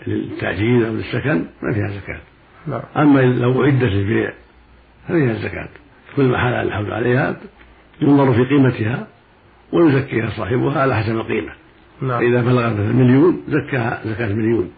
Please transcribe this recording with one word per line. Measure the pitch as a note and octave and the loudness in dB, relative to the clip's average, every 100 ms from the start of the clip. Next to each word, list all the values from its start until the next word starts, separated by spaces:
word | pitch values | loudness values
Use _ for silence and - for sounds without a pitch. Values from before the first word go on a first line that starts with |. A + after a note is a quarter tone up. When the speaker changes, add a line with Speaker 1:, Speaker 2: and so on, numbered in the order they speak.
| - | -6
Speaker 1:
للتأجير | G#2+ G#2 G#2 G#2 F2+ A2 B2 A2+ | -6 -6 -8 -6 -2 2 2 2
أو | |
للسكن | A2 F#2+ B2 B2 D#3 - - | -2 -6 -4 -2 -2 -4 -8
ما | - | -6
فيها | G2+ G2+ | -4 -4
زكاة. | G2 - - - _ _ - D3+ | -6 -12 -14 -16 _ _ -16 -10
Speaker 2:
نعم. | A#2+ - C#3+ | -10 -6 0
Speaker 1:
أما | D3 C#3 | 4 4
لو | B2+ B2 A#2+ B2+ | 4 2 2 2
أعدت | C3 C3 | 2 2
للبيع | B2 G2 G2 A2+ G#2 - - _ _ - _ _ - | 2 0 0 -2 -4 -8 -20 _ _ -20 _ _ -4
ففيها | F3 C3 | 0 0
الزكاة، | G#2+ G#2 E2+ E2+ - - _ - - | -2 -6 -8 -12 -16 -20 _ -8 0
كل | |
ما | C3 B2 | 2 2
حال | B2+ | 0
الحول | A2+ F#2 F#2+ G#2 | -2 -2 -4 -4
عليها | G2+ B2 B2 F3 - G3+ - - - _ - | -4 0 0 0 -4 -12 -20 -20 -20 _ -4
ينظر | C3+ C#3+ C3 | 2 4 4
في | A2+ | 2
قيمتها | B2+ C#3+ C3 - A2 D3+ A3 - _ _ _ _ _ | 2 4 2 2 -2 -4 -8 -18 _ _ _ _ _
ويزكيها | E3+ E3 C3+ C3 B2 A2 | 2 4 2 0 -4 -4
صاحبها | G2 F#2+ B2+ C3+ D3 | -6 -4 -2 0 0
على | C3+ A2 | 0 0
حسب | G#2+ A2+ | -2 -4
القيمة. | G#2+ A2 - - - _ _ - | -2 -4 -6 -10 -20 _ _ -10
Speaker 2:
نعم. | C3+ A#2+ | -6 0
Speaker 1:
إذا | A#2+ B2 | 2 2
بلغت | A#2+ B2+ A#2 | 2 2 0
مثلاً | G#2 G#2 | 0 0
مليون | B2 B2+ C3 F3 - - | 4 6 6 4 2 -2
زكاها | C#3+ - C3+ A#2 - | -4 -2 -4 -4 -4
زكاة | G#2+ G#2+ A2+ | -6 -6 -4
مليون | G#2+ A2 A2+ F2+ | -2 0 0 -2